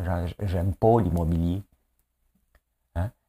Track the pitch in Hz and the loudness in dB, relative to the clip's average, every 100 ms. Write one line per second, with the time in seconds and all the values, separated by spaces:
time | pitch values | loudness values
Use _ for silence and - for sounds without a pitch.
0 | 90 87 87 - 104 90 92 - 110 117 | -2 -2 -4 -6 -4 -2 -2 2 4 4
1 | 90 85 82 82 85 92 - _ _ _ | 4 0 0 0 0 -2 -8 _ _ _
2 | _ _ _ _ _ _ _ _ _ 82 | _ _ _ _ _ _ _ _ _ -6
3 | 98 - | -6 -8